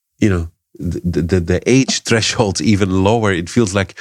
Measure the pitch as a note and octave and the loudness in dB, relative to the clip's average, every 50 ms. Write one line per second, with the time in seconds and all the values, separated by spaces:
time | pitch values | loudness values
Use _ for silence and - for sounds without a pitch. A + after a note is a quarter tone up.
0 | _ _ _ - - G#2+ F#2+ F2 E2 E2 _ _ _ _ _ - - F2 D2+ - | _ _ _ 0 0 0 0 0 -4 -6 _ _ _ _ _ -8 -6 -6 -6 -4
1 | - F2 E2+ - E2+ E2 G2 F#2 E2+ E2+ F2+ E2 - - A#2+ C3+ B2+ - - - | -4 -4 -2 -2 -2 0 0 0 0 0 -2 -2 0 2 2 2 2 0 -2 -6
2 | - - A#2+ A2 G2+ - - G2+ A#2 G2+ F#2 - D2 - G#2 F#2+ G#2 F#2+ F#2+ F#2+ | -2 0 0 0 0 0 0 0 0 0 0 -2 0 2 2 2 2 0 2 2
3 | F#2+ G2+ A2+ A#2+ G#2+ G2+ F#2+ E2+ F2 E2+ - B2 A#2 F#2+ F2+ G#2 F#2+ - - - | 2 2 2 2 0 0 -2 -2 -4 -2 0 0 0 2 0 -2 -2 -2 -6 -16